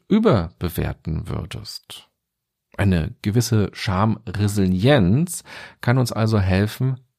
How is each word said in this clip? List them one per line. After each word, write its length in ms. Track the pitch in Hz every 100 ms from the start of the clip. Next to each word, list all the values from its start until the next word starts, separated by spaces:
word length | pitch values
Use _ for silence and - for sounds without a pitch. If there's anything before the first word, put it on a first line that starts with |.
| -
überbewerten 1200 | 208 226 123 82 - 85 - 71 69 - 80 80
würdest? 840 | - - - - - - - - _ _ _ _ _ _ -
Eine 380 | 98 90 78 -
gewisse 480 | 104 107 113 110 98
Schamresilienz 1700 | - - 92 110 107 - 98 104 104 95 92 113 147 87 117 175 - - - - -
kann 160 | - 127
uns 140 | 120
also 280 | - 113 110
helfen, 600 | 95 92 104 - 127 127 _